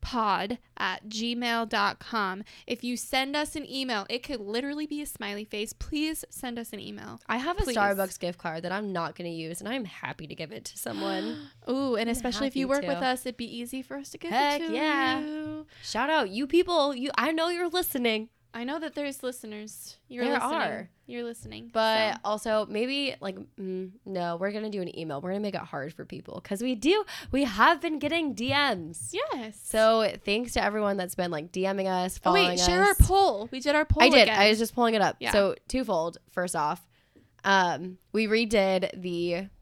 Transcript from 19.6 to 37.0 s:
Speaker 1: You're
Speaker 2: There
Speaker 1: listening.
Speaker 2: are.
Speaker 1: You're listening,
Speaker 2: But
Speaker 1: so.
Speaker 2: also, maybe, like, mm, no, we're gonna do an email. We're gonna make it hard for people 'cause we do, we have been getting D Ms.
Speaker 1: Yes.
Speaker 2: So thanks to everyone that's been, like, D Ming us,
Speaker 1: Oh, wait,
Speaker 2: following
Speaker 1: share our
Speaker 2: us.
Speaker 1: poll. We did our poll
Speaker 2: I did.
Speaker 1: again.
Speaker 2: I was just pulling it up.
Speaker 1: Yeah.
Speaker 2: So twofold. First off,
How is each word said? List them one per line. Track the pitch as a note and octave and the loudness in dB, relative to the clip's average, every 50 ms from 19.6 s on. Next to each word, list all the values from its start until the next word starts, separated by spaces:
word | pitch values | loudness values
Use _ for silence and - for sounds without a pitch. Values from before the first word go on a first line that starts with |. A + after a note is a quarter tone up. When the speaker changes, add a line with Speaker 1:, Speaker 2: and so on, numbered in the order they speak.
| G#3+ G#3+ - - - - - _ _ _ | -12 -14 -16 -16 -18 -18 -18 _ _ _
Speaker 1:
You're | B3+ A#3+ B3 | -6 -2 0
Speaker 2:
There | B3+ C#4+ | 0 2
Speaker 1:
listening. | C4 - B3 D4+ | 0 0 0 0
Speaker 2:
are. | E4 C4 E3+ C3+ G#2 - F3 _ _ _ | 0 0 -2 -2 -6 -10 -14 _ _ _
Speaker 1:
You're | - B3 A#3+ A#3+ | -14 -10 -10 -8
listening, | A#3 A#3 - - G#3 A3 G#3+ A3+ A#3 - | -10 -10 -12 -14 -16 -14 -14 -16 -6 -2
Speaker 2:
But | A3+ A3 A3 A3 A3 A3 G#3+ - | 0 2 4 4 4 2 2 0
Speaker 1:
so. | A3+ _ | -2 _
Speaker 2:
also, | G3 G#3 G#3+ - A#3 G#3+ G#3+ G#3+ - | -4 -4 -2 0 0 2 2 0 0
maybe, | - G#3+ A3+ B3+ C4+ C#4+ C#4+ C4 - - | -2 -2 -2 0 0 -2 -2 -4 -4 -6
like, | - G3 F#3+ F#3+ G3+ - _ - | -8 -8 -8 -8 -12 -16 _ -10
mm, | G3 F#3 F#3 F#3 F#3+ F#3 F#3 A3+ _ | -8 -6 -6 -6 -6 -8 -12 -16 _
no, | - F#3+ F#3 F3 F3 E3+ | -8 -6 -4 -2 -2 -4
we're | E3+ F#3 G3 G#3 | -2 -4 -4 -4
gonna | G#3+ G#3+ G#3+ | -4 -6 -6
do | G3+ G3+ F3+ | -6 -6 -6
an | F3 - - | -6 -6 -8
email. | E3 D#3+ D3 C#3 | -6 -6 -6 -6
We're | C#3+ F3+ | -4 -4
gonna | F#3+ G3+ G#3+ | -4 -2 -4
make | G#3 F#3 | -4 -4
it | F3 | -6
hard | - D#3 - D3 C3+ D3+ D#3+ | -8 -8 -8 -8 -8 -8 -10
for | - - | -12 -14
people | - - - - - - - | -14 -14 -14 -14 -12 -14 -14
'cause | - - G3+ F#3+ A#3 | -8 -6 -6 -4 -2
we | C4 B3+ | -2 -2
do, | A3 G#3 C#4+ F#4 G#4+ G#4 - - - - - | 0 2 2 2 2 2 -4 -10 -14 -10 -4
we | - C4 C#4+ | 0 0 0
have | B3+ G3 G3+ A3+ C#4+ E4+ C#4+ | 0 4 6 6 6 6 4
been | - E4+ D#4 C#4+ | 0 -4 -4 -2
getting | C4+ D4 D#4+ E4+ E4 D4 A#3 | -2 -2 -2 0 -2 -2 -4
D | F#3+ A3+ C4 | -4 -2 0
Ms. | C#4 C#4+ C#4+ C#4 A3+ F#3 E3 D#3 E3+ - - - - F#4+ C5 D#5 B4+ | 2 2 2 2 0 -2 -4 -10 -10 -10 -12 -8 -4 -4 -4 -4 -4
Speaker 1:
Yes. | C#4 A#3 A3 G#3 - - | -6 -6 -10 -12 -14 -12
Speaker 2:
So | - - A3 A3 A3 A3+ A3+ A3 G3 - - - | -4 2 6 6 6 6 6 4 2 0 -2 -2
thanks | - G3+ A3 B3 A#3+ - | 0 0 0 0 -2 -2
to | B3+ G3+ | 0 0
everyone | G#3 G3+ G#3+ G#3+ G3+ G3+ | 0 0 2 0 0 0
that's | G3 F3+ F3 - | 0 -2 -6 -4
been, | - F3+ F3 | -4 -2 -2
like, | F3 D3+ D3 F3 - | -2 -6 -6 -6 -4
D | F#3 F#3 F#3+ F#3+ | -2 0 0 0
Ming | G3 F#3+ F#3+ | 0 0 0
us, | F#3 F3+ F3+ F#3 F#3+ - - | 0 0 0 -2 -4 -2 2
Speaker 1:
Oh, | - F4+ | 4 6
wait, | G4 F#4+ | 6 6
Speaker 2:
following | F4 F4+ F4+ | 4 4 2
Speaker 1:
share | F4+ F4+ F4 F4+ G4 | 2 4 4 6 6
our | G4+ | 4
Speaker 2:
us. | F#4+ - | 8 6
Speaker 1:
poll. | - - F4+ G4 G4 F#4 A#3+ G3 G#3+ A#3+ | 6 6 8 6 6 6 4 0 -4 -6
We | - C4 | -8 -4
did | B3 D4 C#4+ | 0 2 4
our | D4+ D#4 | 4 4
poll | D4+ - D4+ A#3+ | 4 6 8 8
Speaker 2:
I | C4+ | 10
did. | D4 C4+ A#3 | 10 10 10
Speaker 1:
again. | A3+ A3 G3+ | 8 8 6
Speaker 2:
I | G3 G#3+ | 6 6
was | G#3+ G#3+ | 8 6
just | A3+ A3 - | 2 0 2
pulling | - A#3+ A#3 A3+ | 2 2 4 6
it | A3 G3 | 4 4
up. | E3 - _ | 4 2 _
Speaker 1:
Yeah. | - A#2 - | -2 2 4
Speaker 2:
So | G#3+ G3+ F#3+ - - _ _ | 6 4 4 2 -2 _ _
twofold. | - B3+ C4 A3 G3+ E3 E3 E3+ E3 - _ _ | -2 -2 0 0 0 0 0 -2 -4 -10 _ _
First | _ - F3+ F3 - | _ -4 -2 -2 0
off, | E3+ D3+ D3+ E3 F3 - _ _ _ | 0 0 0 -2 -4 -8 _ _ _